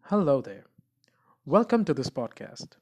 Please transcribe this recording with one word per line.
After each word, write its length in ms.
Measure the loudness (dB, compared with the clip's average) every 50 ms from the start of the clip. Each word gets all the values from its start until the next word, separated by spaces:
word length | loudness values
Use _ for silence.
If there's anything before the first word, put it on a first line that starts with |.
| _ 0
Hello 300 | 0 2 4 4 2 2
there. 240 | 0 -6 -16 -18 -20 _ _ _ _ _ _ _ _ _ _ _ _ _ _ _ _
Welcome 380 | 2 2 2 4 4 2 0 2
to 100 | 0 -2
this 160 | -2 -2 -6
podcast. 600 | _ -6 -8 -8 -10 -16 -18 -16 -16 -18 -18 -20 _ _